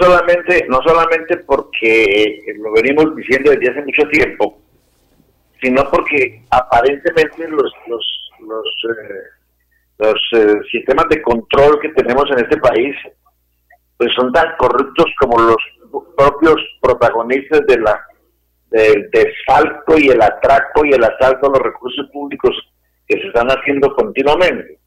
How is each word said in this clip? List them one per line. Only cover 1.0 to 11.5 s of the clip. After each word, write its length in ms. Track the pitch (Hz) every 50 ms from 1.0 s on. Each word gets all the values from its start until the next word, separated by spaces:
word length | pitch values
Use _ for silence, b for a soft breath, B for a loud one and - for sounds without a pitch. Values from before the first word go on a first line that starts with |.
| 165 165 165 160 156 - -
porque, 840 | - - - 139 - - - - - 117 113 113 113 110 98 101 107 107
eh, 180 | 104 - - - - 104
lo 160 | 104 107 107 107
venimos 420 | 113 113 135 143 151 156 147 -
diciendo 360 | 120 - 110 127 135 139 147
desde 200 | 135 117 117 123
hace 100 | 117 147 147
mucho 200 | 135 - 143 147 147
tiempo, 480 | 151 156 - - - - 107 - - _ _ _ _ _ _ _ _ _ _ _ _ _ _ _ _ _ _ _ _ _
sino 280 | - 127 127 135 143 -
porque 540 | 170 170 - - 151 139 127 120 113 - _ _
aparentemente 960 | - 127 127 - 127 120 120 139 143 139 - 170 165 165 156 147 - 165 165
los, 240 | 156 156 147 123 - - - -
los, 440 | 113 120 110 - - - - - - _ _
los, 260 | 113 110 110 110 110 - - - - 113
eh, 1080 | 113 110 104 101 101 95 95 - _ _ _ _ _ _ _ _ _ _ _ _ _ -
los, 200 | 107 110 104 - - - 117
eh, 260 | 113 107 104 104 101 - -
sistemas 340 | - 113 - 131 131 151 160 156
de 120 | 156 -
control 580 | - 117 120 113 - -